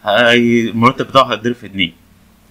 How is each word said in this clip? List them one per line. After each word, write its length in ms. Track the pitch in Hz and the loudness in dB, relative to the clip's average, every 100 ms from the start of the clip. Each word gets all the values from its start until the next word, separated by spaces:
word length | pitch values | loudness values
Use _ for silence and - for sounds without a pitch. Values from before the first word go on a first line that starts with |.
هي-، 640 | 104 104 120 120 120 120 113 | -2 2 4 4 2 0 0
المرتب 380 | 113 117 135 135 | 0 0 0 0
بتاعه 160 | 135 123 | 0 0
هيتضرب 220 | 107 117 120 | -2 -6 -8
في 100 | 101 | -10
اتنين. 280 | 98 85 - _ _ _ _ _ | -6 -6 -6 _ _ _ _ _